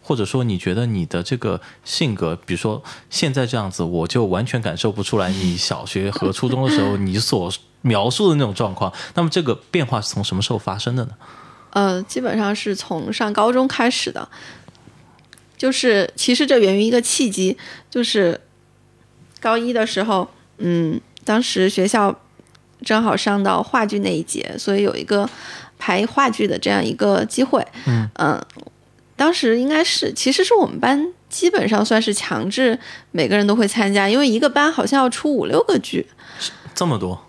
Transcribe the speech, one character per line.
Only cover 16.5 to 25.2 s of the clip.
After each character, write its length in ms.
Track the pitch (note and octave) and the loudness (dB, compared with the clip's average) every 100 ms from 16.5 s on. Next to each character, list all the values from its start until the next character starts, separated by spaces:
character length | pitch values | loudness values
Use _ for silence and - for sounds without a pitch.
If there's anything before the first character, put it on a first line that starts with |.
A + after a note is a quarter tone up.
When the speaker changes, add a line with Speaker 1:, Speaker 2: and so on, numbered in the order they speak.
| C4 | 6
Speaker 2:
源 180 | G3 G3 | 6 4
于 60 | |
一 80 | A3 | 4
个 120 | A#3+ | 2
契 260 | A#3 - B3+ | 2 0 0
机， 300 | F#3+ F#3 A#3 - - - | 2 -2 -2 -10 -20 -6
就 120 | B3 | -4
是 380 | A#3 G#3+ F3+ - _ _ _ _ _ _ _ _ - - | 0 2 2 0 _ _ _ _ _ _ _ _ -20 -6
高 180 | A3+ A#3 | 0 0
一 140 | A#3 | 0
的 140 | A#3 A3 | 0 0
时 160 | - | 0
候， 240 | A3 F#3+ - - _ - | 0 0 0 -10 _ -6
嗯， 420 | E3+ E3+ D#3+ - - - | 0 2 0 -2 -8 -10
当 160 | - A3 | 0 0
时 280 | B3 F#3+ F#3 | 0 2 2
学 180 | G3 F#3+ | 2 2
校 320 | A3+ G3+ - _ _ _ _ _ _ | 2 2 0 _ _ _ _ _ _
正 200 | - G#3+ | -2 0
好 140 | A3+ F#3+ | 2 0
上 260 | - G3+ | 0 2
到 200 | G3 F3+ | 2 0
话 220 | - B3+ | 0 0
剧 140 | G#3+ G3+ | 0 0
那 100 | G3 | -2
一 140 | E3 | -2
节， 320 | E3+ - - - | -4 -6 -8 -6
所 160 | - | -2
以 80 | G3 | 0
有 140 | G3+ - | 0 -2
一 80 | |
个 240 | D2 G#3 | -2 0